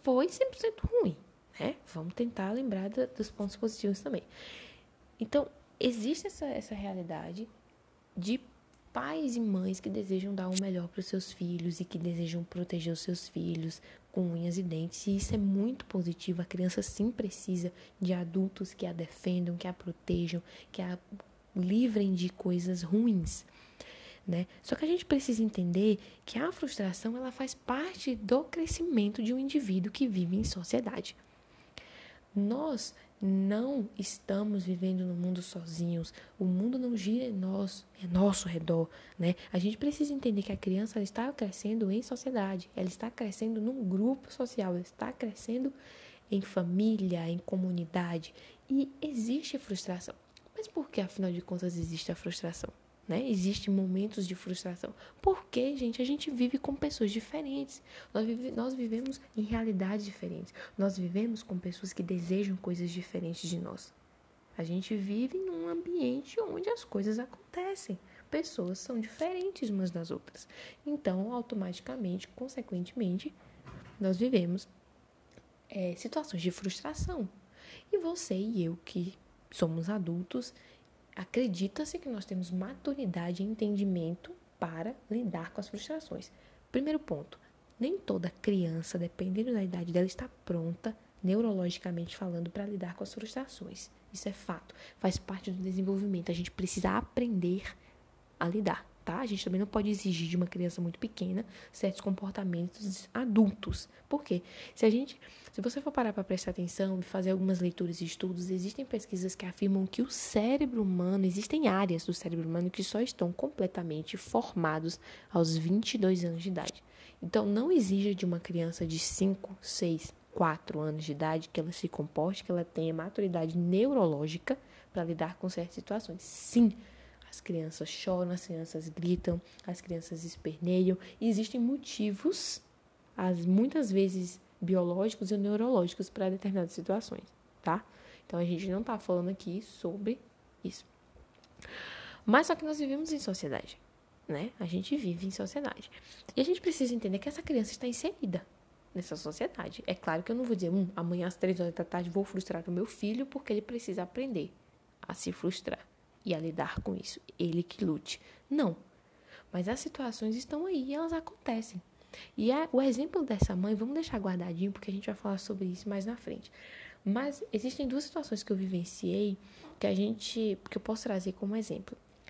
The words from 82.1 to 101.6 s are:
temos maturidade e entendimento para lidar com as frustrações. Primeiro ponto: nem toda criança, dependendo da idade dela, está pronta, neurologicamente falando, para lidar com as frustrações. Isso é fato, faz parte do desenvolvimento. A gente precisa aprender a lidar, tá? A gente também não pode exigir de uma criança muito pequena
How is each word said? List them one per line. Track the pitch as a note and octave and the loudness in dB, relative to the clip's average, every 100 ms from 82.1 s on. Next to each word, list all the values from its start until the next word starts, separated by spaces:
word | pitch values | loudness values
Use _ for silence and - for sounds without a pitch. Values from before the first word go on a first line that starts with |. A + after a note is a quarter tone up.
| A3 | -8
temos | - F#3 F3 | -4 -4 -2
maturidade | F3+ G3 C#4 - C#4 A3 F3 E3+ F3+ | -4 -4 -6 -4 -2 -2 0 -2 -2
e | G3 | -2
entendimento | A3 G#3 G#3 G3+ F3+ E3 F3 - F4+ - - | 0 0 2 2 2 0 -4 -8 -18 -20 -6
para | E3+ D#3+ G#3+ C4 - | -6 -4 -6 -6 -4
lidar | A3 A#3 E3+ E3+ | -2 -2 -2 -6
com | - | -8
as | G3 | -8
frustrações. | G3+ - D#4 - - - - - - - | -8 -6 -8 -6 -10 -12 -20 -20 -20 -2
Primeiro | B3+ C#4+ D#4 | 0 0 -2
ponto: | - D3 - - - - - - | -2 -6 -8 -18 -20 -20 -16 -4
nem | B3+ F#4+ | -2 -2
toda | - F#3+ E3+ - | -2 -2 -2 -2
criança, | - G3 E3+ E3 E3 F3 | 0 2 2 -2 -4 -4
dependendo | E3+ - F#3 F#3+ A#3+ | -4 -4 -2 0 0
da | A3+ | 0
idade | F#3+ F3+ F3 | 0 -2 2
dela, | F3 F#3 | 4 2
está | - B3+ - | 0 -10 -8
pronta, | - E3+ E3 E3+ A3+ A3 - - | -4 -2 -2 -4 -6 -8 -14 -2
neurologicamente | F#3 G3+ A3+ G3 F3 F3+ F3+ E3+ E3+ - | 2 4 4 2 0 -2 -4 -4 -4 -6
falando, | F#3+ E3+ E3+ | -4 -2 -4
para | G3+ G3+ | -4 -4
lidar | G3+ F3 F3 | -4 -4 -6
com | |
as | G3 | -8
frustrações. | - G#3+ C4 C4+ - F3+ - - - - | -8 -8 -8 -8 -10 -12 -12 -16 -20 -14
Isso | F#3+ G#3 | -8 -6
é | |
fato, | G3 - F3+ - - - - | -6 -6 -8 -10 -20 -20 0
faz | F#3+ - | 0 0
parte | - F#3+ - | -4 -6 -4
do | F#3 | -4
desenvolvimento. | F#3 F#3 F#3+ G3 G3+ F3+ E3+ | -2 0 2 2 2 0 0
A | |
gente | E3+ F3+ | -2 -4
precisa | - F#3 - F3+ G3+ | -2 -2 2 2 2
aprender | - - B3 F#3+ F3 F#3+ - - - - - - - - | 0 0 2 2 2 0 -4 -14 -20 -20 -20 -20 -12 -2
a | E3+ | 0
lidar, | G#3 G3 - - - | 2 2 0 -4 -10
tá? | - E3+ | -6 -2
A | B3 | -2
gente | G3 | -2
também | - F#3 | 0 0
não | G3+ | 2
pode | G#3+ G#3 | 2 2
exigir | G3+ F#3+ E3+ E3 | 2 2 0 2
de | F3 | 2
uma | F3 | 0
criança | F3+ F3 F3 | 0 -2 0
muito | E3+ - | -4 -2
pequena | A3 - F3+ F#3 A3+ - | -6 -4 -2 -2 -4 -12